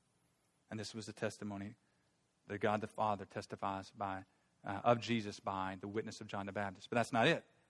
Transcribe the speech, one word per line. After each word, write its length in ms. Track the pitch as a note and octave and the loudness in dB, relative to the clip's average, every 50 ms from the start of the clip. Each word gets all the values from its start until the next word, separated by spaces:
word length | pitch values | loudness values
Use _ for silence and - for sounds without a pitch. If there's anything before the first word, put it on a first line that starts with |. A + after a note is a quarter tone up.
| _ _ _ _ _ _ _ _ _ _ _ _ _ - | _ _ _ _ _ _ _ _ _ _ _ _ _ -10
And 80 | G#2+ A2 | -8 -6
this 160 | G2+ - - | -6 -6 -8
was 120 | A2 G#2 | -8 -8
the 80 | A2 - | -10 -6
testimony 600 | - A2+ G#2 - - G#2 G#2 G2 G2+ G2+ G#2+ A#2+ - _ _ _ _ _ _ _ _ _ _ _ _ _ - | -4 -4 -4 -4 -6 -8 -8 -6 -6 -8 -10 -12 -16 _ _ _ _ _ _ _ _ _ _ _ _ _ -8
that 120 | G#2 G2+ | -4 0
God 220 | A2+ G#2 G#2+ G#2+ | 2 2 2 2
the 40 | G#2+ | 0
Father 380 | - - - A2 G#2+ G2+ F#2+ F#2+ | -2 -2 2 2 2 2 0 -4
testifies 680 | - - G#2+ - - G#2+ - G#2+ G2 G2 F#2+ F#2+ - - | -6 -8 -8 -8 -8 -6 -4 -4 -2 -2 -4 -6 -8 -6
by, 280 | A2 G2+ F#2+ F#2+ F#2+ G2 - _ _ _ _ _ _ - | -4 -4 -2 -2 -4 -6 -12 _ _ _ _ _ _ -6
uh, 140 | G#2 G2 G#2 - | -6 -4 2 6
of 160 | A#2+ A#2+ A#2 | 6 6 6
Jesus 400 | G2+ A2+ A#2+ A2+ G2+ G#2 - - | 4 0 0 0 0 -2 -6 -6
by 380 | - G#2 G2 F#2+ F#2+ F#2+ F#2+ F#2+ | -4 -2 -2 0 -2 -2 -4 -6
the 80 | - G2+ | -6 -4
witness 320 | G2+ A2 G#2+ G#2+ - - | -2 -2 -2 -4 -6 -10
of 60 | A2 | -8
John 180 | G#2+ A2 G2+ G2 | -6 -4 -4 -4
the 80 | G2 | -2
Baptist. 380 | G2 G#2 G2+ G2 F#2+ - - - | -2 0 0 -2 -4 -6 -4 0
But 60 | A#2 | 2
that's 160 | A#2+ A2+ - | 2 4 4
not 140 | - A2+ A#2+ E3 | 6 6 6 6
it. 160 | D#3 A#2 - _ _ _ _ | 6 4 0 _ _ _ _